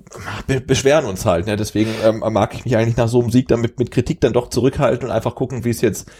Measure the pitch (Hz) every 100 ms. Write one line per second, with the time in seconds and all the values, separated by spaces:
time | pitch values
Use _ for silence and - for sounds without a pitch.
0 | - - - - - 131 - 123 135 156
1 | 123 92 110 85 101 104 107 104 107 110
2 | 110 110 110 107 110 - 123 113 117 117
3 | 117 123 120 123 127 120 113 - 120 -
4 | - 165 127 117 - - 127 - 131 127
5 | 123 95 120 - 131 127 120 113 113 92
6 | -